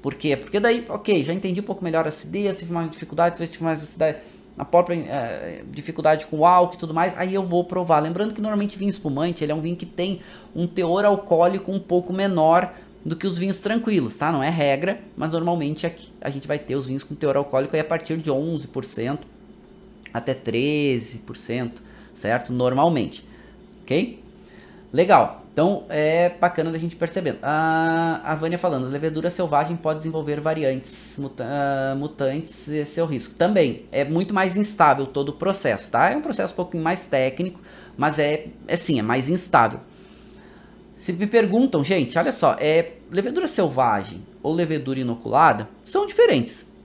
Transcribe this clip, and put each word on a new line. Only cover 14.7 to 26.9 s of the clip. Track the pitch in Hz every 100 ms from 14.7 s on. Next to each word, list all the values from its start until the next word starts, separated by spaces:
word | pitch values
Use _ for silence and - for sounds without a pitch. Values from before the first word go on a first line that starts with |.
| 139 180 233 - -
mas | 160
normalmente | 165 170 170 143 151 170
aqui | - - -
a | -
gente | 139 -
vai | 147
ter | - 139
os | 131
vinhos | 135
com | -
teor | 147 139 135
alcoólico | 143 131 143
aí | 156
a |
partir | 156 165 165 160
de | 156
onze | 135 156 160 131
por | 135
cento | 127 - 120 143 - - - - - - - - - 117
até | 120
treze | 131 - 113 139 151 143 123 107 117
por | - 117
cento, | - 117 120 - - - -
certo? | - 104 120 -
Normalmente, | 123 123 127 160 151 92 - - - - - - -
ok? | - 143 240 - - - - - - - -
Legal. | 131 180 165 107 - -
Então, | - 165 202 -
é | 151 151 165 175 175
bacana | 175 175 165
da | 160
gente | 170